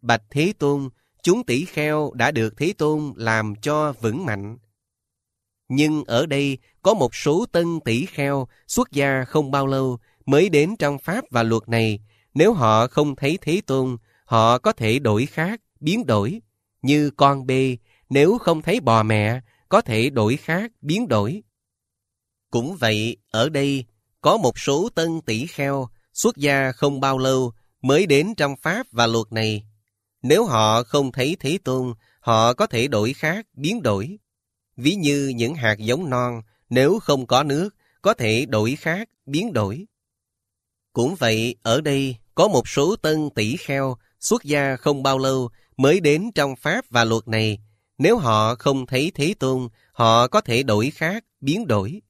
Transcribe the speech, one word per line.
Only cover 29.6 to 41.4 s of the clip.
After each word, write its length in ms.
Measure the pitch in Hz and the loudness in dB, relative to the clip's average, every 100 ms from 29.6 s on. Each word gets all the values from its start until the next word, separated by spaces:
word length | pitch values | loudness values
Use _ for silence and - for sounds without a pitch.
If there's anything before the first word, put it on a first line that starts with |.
| - _ _ _ _ _ | -10 _ _ _ _ _
Nếu 220 | 120 160 | 2 2
họ 380 | 226 120 110 113 | 4 2 4 2
không 300 | 123 147 139 | 2 -2 -2
thấy 240 | 123 127 - | -2 -4 -2
Thế 180 | 135 180 | -4 -4
Tôn, 300 | - 131 127 113 _ _ | -4 -4 -4 -8 _ _
họ 320 | - 113 117 | 0 4 4
có 140 | 123 220 | 2 0
thể 220 | 117 117 | 0 0
đổi 240 | 107 107 | 0 -2
khác, 340 | 139 156 185 226 | -2 -4 -4 -10
biến 280 | - 147 226 | -8 -6 -2
đổi. 360 | 139 101 113 208 _ _ _ _ _ - | 0 -2 -4 -10 _ _ _ _ _ -4
Ví 180 | 123 | -2
như 340 | 202 151 143 139 | 0 0 0 -2
những 260 | 120 117 | -2 -4
hạt 220 | 160 120 104 | -2 -2 -2
giống 320 | 110 131 180 | -2 -4 -2
non, 320 | 127 123 120 110 _ _ | -4 -4 -6 -16 _ _
nếu 280 | 120 135 214 | 2 2 2
không 280 | - 143 120 | 0 -2 2
có 160 | 123 | 0
nước, 280 | 147 139 196 _ _ _ | 2 -2 -4 _ _ _
có 120 | 185 | -2
thể 320 | 226 113 110 139 | 0 0 0 0
đổi 300 | 107 107 143 | 0 0 -2
khác, 320 | - 170 226 _ - | -4 -6 -6 _ -6
biến 260 | 147 233 | -4 -2
đổi. 340 | 143 101 117 202 _ _ _ _ _ _ _ _ _ _ | -2 -4 -6 -14 _ _ _ _ _ _ _ _ _ _
Cũng 220 | - 123 | -2 -2
vậy, 420 | 180 120 110 | 0 0 0